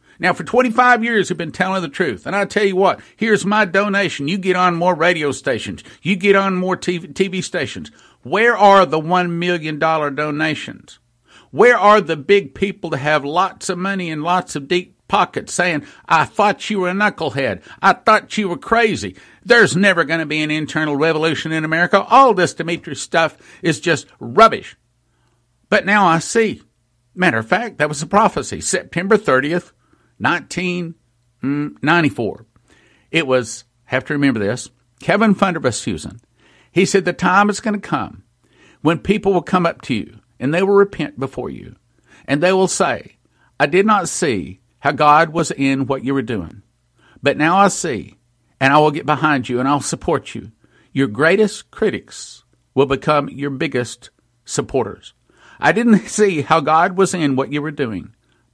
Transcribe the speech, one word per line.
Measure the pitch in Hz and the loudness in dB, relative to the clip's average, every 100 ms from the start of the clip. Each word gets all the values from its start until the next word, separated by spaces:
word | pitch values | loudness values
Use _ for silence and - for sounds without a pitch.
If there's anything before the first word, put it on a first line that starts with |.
| _ - | _ -4
Now, | 180 | -2
for | 175 160 | -2 -2
twenty-five | 247 254 226 247 247 | 0 2 2 2 2
years, | 233 220 - | 2 0 -2
you've | 170 | -4
been | 165 | -6
telling | - 185 190 | -4 -4 -4
the | 160 | -4
truth. | - 160 95 127 | -4 -4 -4 -6
And | 196 | -4
I | 196 | -2
tell | 208 202 | 0 0
you | 185 | 2
what, | 190 - - _ | 2 0 -8 _
here's | 220 208 196 | 0 0 2
my | 214 196 | 0 2
donation. | 196 208 196 190 - 143 | 0 0 0 -2 -4 -4
You | 196 | -2
get | 185 180 | -2 2
on | 180 165 | 2 2
more | 180 160 | 0 2
radio | 170 170 143 | 2 2 -2
stations. | 120 139 113 104 80 - - | -4 -4 -4 -6 -12 -16 -8
You | 165 196 | -4 0
get | 202 196 | 2 2
on | 196 185 | 2 -2
more | 185 180 | -2 -4
T | - 175 | -4 -6
V, | 165 | -6
T | 135 190 | -4 -4
V | 185 | -4
stations. | - 170 131 95 76 - _ _ | -6 -6 -6 -8 -14 -18 _ _
Where | 127 190 233 208 | -4 0 2 4
are | 202 196 170 | 6 6 6
the | 156 | 0
one | 156 180 175 170 | 0 0 0 -2
million | 175 175 156 151 | -2 -2 -4 -2
dollar | 160 160 147 | 0 0 -2
donations? | 139 151 147 156 151 - - - - _ _ _ - _ | -4 -4 -2 -4 -4 -8 -16 -20 -20 _ _ _ -20 _
Where | 135 240 226 | 4 4 6
are | 202 214 | 6 4
the | 165 156 | 2 -2
big | 135 202 - | 2 2 2
people | - 202 - 170 | -4 -6 -4 -8
that | 147 | -4
have | 147 151 | 0 0
lots | 139 165 190 - - | 0 -2 -2 -4 -8
of | 175 | -6
money | 190 196 170 | -6 -6 -6
and | 156 | -6
lots | 160 180 175 151 | -2 -2 -4 -8
of | 135 | -4
deep | 175 185 _ - | -4 -4 _ -2
pockets | 202 180 - - | 0 0 -4 -6
saying, | - 175 151 - - - | -4 -2 -2 -6 -14 -2
"I | 165 139 | 0 0
thought | - 208 196 - | 0 0 0 -4
you | 208 | -4
were | 180 | -2
a | |
knucklehead. | 190 208 - 151 123 127 90 - - | -2 -2 -2 -6 -4 -4 -4 -10 0
I | 139 | 0
thought | - - 214 - - | 2 2 2 0 -6
you | 190 | -4
were | 170 | -6
crazy. | - 226 226 120 104 - - _ | -6 -2 0 -2 -8 -12 -20 _
There's | - 233 196 170 | 2 4 4 4
never | 202 170 | 2 2
gonna | 147 165 147 | 0 -2 -4
be | 156 | -4
an | 151 | -2
internal | 156 151 156 156 143 | -4 -4 -4 -2 0
revolution | 165 156 160 151 160 | 0 0 -2 -2 -4
in | 160 | -4
America. | 156 160 175 202 | -2 -2 2 0
All | - 247 262 | 4 6 6
this | 185 170 - | 4 0 -2
Dimitri | 165 170 - 139 | -6 -6 -8 -12
stuff | - 170 160 - - - | -4 0 0 -4 -20 -6
is | 165 139 | -4 -2
just | 170 151 - _ | 0 -2 -4 _
rubbish." | 117 143 220 127 - - _ _ _ _ _ _ _ _ _ | -2 4 4 4 -8 -20 _ _ _ _ _ _ _ _ _
But | 202 180 | 0 2
now | 208 180 | 2 4
I | 165 | 2
see. | - 226 214 127 _ _ _ _ _ | 0 0 0 -4 _ _ _ _ _
Matter | 180 180 113 | -2 0 0
of | 110 | -2
fact, | 185 233 - | -2 -4 -4
that | 151 | -4
was | 143 | -4
a | 156 | 0
prophecy. | 202 214 156 117 - | 2 2 0 -6 -8
September | - 190 - 170 190 214 | -4 -6 -4 -6 2 2
thirtieth, | 151 131 143 175 - _ _ _ _ - | 4 2 2 -4 -6 _ _ _ _ -4
nineteen | 117 170 - - 185 175 165 - _ _ _ _ | -2 -2 -4 -6 -4 -4 -8 -12 _ _ _ _
ninety-four. | 131 143 147 - 147 170 147 - 107 - - _ _ _ _ _ _ | -4 -2 -4 -4 0 2 0 -2 -6 -8 -16 _ _ _ _ _ _
It | 160 139 | -4 0
was, | 127 113 - - _ | 0 -2 -10 -20 _
have | _ 131 - | _ -4 -2
to | |
remember | 147 139 113 | -2 0 0
this, | 101 123 - _ _ _ | -2 -4 -10 _ _ _
Kevin | - 202 220 190 | 0 2 4 2
Funder | 196 165 135 | 0 0 -2
Susan. | - 120 80 - - _ _ _ _ _ | -4 -6 -8 -10 -16 _ _ _ _ _
He | 170 | 0
said, | 190 196 175 | 2 2 0
"The | |
time | - 190 190 208 | -2 2 4 2
is | 202 | 0
gonna | 214 208 | -4 -6
come | - 139 95 - _ _ _ _ _ _ | -4 -6 -6 -12 _ _ _ _ _ _
when | 151 170 | -2 0
people | - 208 196 | 0 0 0
will | 180 | 0
come | - 185 170 | 0 0 0
up | - | -4
to | - | -6
you | 110 - - _ _ | -6 -6 -14 _ _
and | 127 | -4
they | 170 | 0
will | 196 | 2
repent | 202 202 - 143 - | 4 2 0 -8 -6
before | 131 - 95 | -8 -6 -10
you. | 64 - - _ _ _ - - | -12 -16 -20 _ _ _ -16 -4
And | 147 | 0
they | 180 | 2
will | 190 185 | 2 2
say, | - 165 117 - _ _ _ _ - | 0 -2 -2 -8 _ _ _ _ -2
'I | 147 | 2
did | 180 214 | 2 4
not | 202 170 | 2 0
see | - 160 104 71 95 _ _ | -2 -2 -2 -6 -14 _ _
how | 139 | -4
God | 143 147 151 165 | 2 4 4 4
was | 165 160 | 0 -4
in | 147 135 135 123 | -2 -2 0 -2
what | 135 | -4
you | 120 | -2
were | 139 | -4
doing. | 117 107 82 - - _ _ _ _ _ | -2 -6 -8 -14 -20 _ _ _ _ _
But | 135 143 | -2 0
now | 156 190 | 2 4
I | 202 | 2
see, | - 165 110 - _ _ _ _ - | 0 -6 -6 -10 _ _ _ _ -2
and | 135 | 2
I | 151 | 4
will | 151 | 4
get | 147 135 | 2 -2
behind | 139 156 139 113 | 0 0 0 -2
you | 123 | -2
and | 131 | 0
I'll | 143 | -2
support | - 139 - 143 - - | -2 -6 -2 -4 -4 -14
you. | 110 - _ _ _ | -16 -20 _ _ _
Your | 131 135 | -2 -2
greatest | 107 156 196 208 - - | 2 2 4 2 -2 -16
critics | - 208 110 - - - - _ _ _ 131 | -4 -4 -4 -10 -18 -20 -20 _ _ _ 0
will | 135 | 0
become | 135 156 147 143 | 0 0 0 -2
your | 135 143 | -6 -8
biggest | 135 156 123 117 - - _ _ _ | -4 -4 -4 -6 -10 -20 _ _ _
supporters. | - - 120 131 107 - - _ _ _ - - | -8 -6 -2 -2 -4 -8 -20 _ _ _ -20 -2
I | 147 | 0
didn't | 180 240 202 - | 2 4 4 2
see | - 208 156 | 2 2 2
how | - 160 | 2 2
God | 147 160 185 180 | 4 2 2 2
was | 190 - | 0 0
in | 147 131 | 0 0
what | 135 | -2
you | 147 | -4
were | 151 | -6
doing, | 147 120 92 104 _ _ _ _ | -6 -6 -6 -10 _ _ _ _